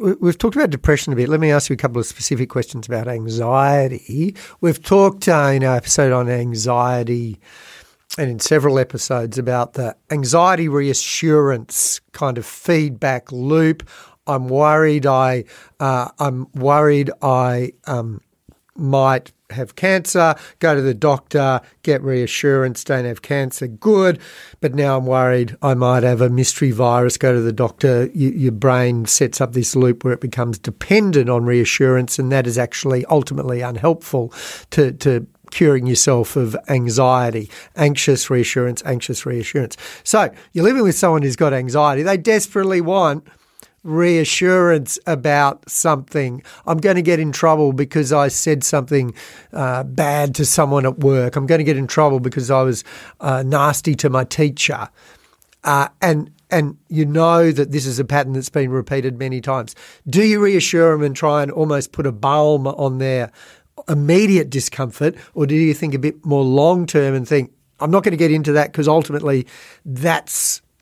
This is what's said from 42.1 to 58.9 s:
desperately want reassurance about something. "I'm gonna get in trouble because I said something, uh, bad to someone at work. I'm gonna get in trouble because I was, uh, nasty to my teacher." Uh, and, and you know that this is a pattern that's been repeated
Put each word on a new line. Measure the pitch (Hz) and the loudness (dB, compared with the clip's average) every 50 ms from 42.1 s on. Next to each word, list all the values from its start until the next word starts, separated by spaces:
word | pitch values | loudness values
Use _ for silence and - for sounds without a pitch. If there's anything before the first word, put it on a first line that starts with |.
| 196 190 | -2 0
desperately | 156 233 220 214 208 - - 208 190 196 190 175 | 2 2 2 2 0 -2 -2 -2 -2 0 0 0
want | 170 160 185 196 180 151 143 156 - _ - _ _ _ _ - - - _ _ - | 0 0 0 2 2 0 0 -4 -8 _ -20 _ _ _ _ -20 -20 -20 _ _ -10
reassurance | 170 156 165 175 175 175 165 160 156 - - 180 180 185 185 175 175 165 156 135 - - - - - | -4 -2 0 2 2 2 2 0 0 0 0 2 2 4 4 4 4 4 2 0 -4 -10 -8 -6 -4
about | 165 139 123 156 143 143 143 139 - - _ - | -4 -2 0 0 2 2 2 2 0 -4 _ -8
something. | - - - 170 151 139 131 - - 156 139 127 123 127 - - - - - | -6 -2 0 0 0 0 -2 -6 -4 -4 -4 -4 -6 -10 -14 -18 -20 -10 -4
"I'm | - 165 165 | -4 -2 0
gonna | 151 196 190 185 | 2 2 2 2
get | 175 165 175 160 | 2 2 2 2
in | 156 151 | 0 -2
trouble | 131 - - 165 156 156 151 139 | -2 0 2 2 4 4 2 2
because | 131 131 143 135 - 156 151 127 | 0 0 -2 -2 -2 -2 0 0
I | 147 147 143 139 | 2 2 2 0
said | - - - 165 156 139 123 | 0 -2 -2 0 0 0 0
something, | - - 147 131 131 147 139 127 120 110 - - - - - - _ - | -2 -2 -2 -2 0 0 -2 -2 -2 -6 -10 -16 -20 -20 -20 -20 _ -8
uh, | 151 139 127 127 127 135 | -6 -4 -4 -4 -4 -6
bad | 135 131 127 165 143 143 147 147 143 127 | -6 -4 -2 -2 0 0 0 0 -2 0
to | - 151 | -2 -2
someone | - - - 156 139 139 143 131 | 0 2 2 2 2 2 2 0
at | 131 131 - | 0 0 0
work. | 143 139 135 131 123 123 - 147 | 2 2 2 2 0 0 -2 -4
I'm | 135 | 0
gonna | 135 165 160 156 | 2 2 2 2
get | 143 151 135 | 2 0 0
in | 139 120 | -2 -4
trouble | - - 156 147 135 131 | 0 2 2 4 2 2
because | 123 127 - 143 127 117 | -2 -2 -4 -4 -2 0
I | 135 131 131 | 2 2 2
was, | 131 120 - - - - - - - - - | 2 0 -2 -6 -12 -18 -20 -20 -20 -16 -8
uh, | - 151 131 131 135 | -4 -4 -2 -2 -2
nasty | 131 143 147 143 147 143 - - 165 147 | 0 0 2 2 2 0 0 -2 -2 -2
to | - - 143 | 0 0 0
my | 127 131 127 | 0 0 -2
teacher." | - - - 156 147 135 - - - 139 113 110 - _ _ - - - _ _ _ _ _ _ _ _ _ - | -2 -2 0 0 0 0 -2 -4 -4 -4 -6 -10 -14 _ _ -20 -20 -20 _ _ _ _ _ _ _ _ _ -2
Uh, | 143 143 139 139 - - - | 0 2 2 2 0 -2 -2
and, | - 180 160 151 151 - - _ _ - | 0 0 2 0 -2 -6 -12 _ _ -2
and | - 175 151 143 - - _ - | 0 0 0 0 -4 -8 _ -6
you | 170 156 156 | -2 -2 0
know | 147 147 160 165 165 170 170 170 165 151 | 0 2 2 4 4 4 4 4 4 4
that | 131 143 143 | 2 0 -2
this | 135 143 127 | -2 -4 -4
is | 135 123 113 | -4 -4 -4
a | 139 | -2
pattern | 113 143 147 139 131 135 | 0 0 0 0 0 -4
that's | 131 131 - | -6 -6 -4
been | - 147 139 127 | -4 -2 -2 -2
repeated | 127 131 117 - | -2 -4 -4 -4